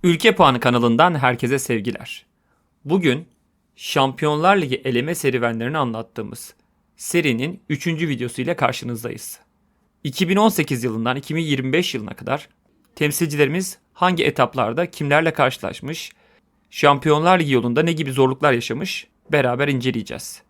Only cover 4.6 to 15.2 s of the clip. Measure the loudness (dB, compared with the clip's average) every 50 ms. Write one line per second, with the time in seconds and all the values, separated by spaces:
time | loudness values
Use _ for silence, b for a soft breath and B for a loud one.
4.6 | 2 0 -4 -4 -2 0 0 0 0 0 -4 0 0 0 0 2 0 0 -2 -2
5.6 | -4 -4 -2 -2 -2 -2 -2 -6 -8 _ _ -12 -10 -10 -12 -16 -18 -20 _ _
6.6 | _ _ _ _ _ _ _ _ -12 -2 -2 0 2 2 0 0 -2 -6 -6 -10
7.6 | _ _ -6 -4 -2 -4 -2 -2 -2 -4 -4 -4 -6 -8 -6 -6 -4 -4 -2 0
8.6 | 0 -2 -2 -4 -8 -8 -8 -8 -8 -10 -10 -10 -12 -16 -16 -18 _ _ _ _
9.6 | _ _ _ _ _ _ _ _ _ -8 -2 -2 0 2 2 4 4 4 2 2
10.6 | -2 -2 -2 -4 -2 -4 -4 -2 -2 -2 -4 -4 -6 -4 -4 -4 -2 -2 -2 -2
11.6 | -2 0 0 0 0 -2 -6 -8 -8 -10 -12 -12 -6 -6 -6 -6 -6 _ _ _
12.6 | _ _ _ _ _ _ _ -2 -2 -2 0 -2 -2 -2 2 2 2 2 2 -4
13.6 | -4 -6 -10 _ _ _ _ 0 0 2 2 2 0 0 2 2 0 0 2 -2
14.6 | -2 -2 -2 -2 -4 -4 -6 -8 -2 2 2 2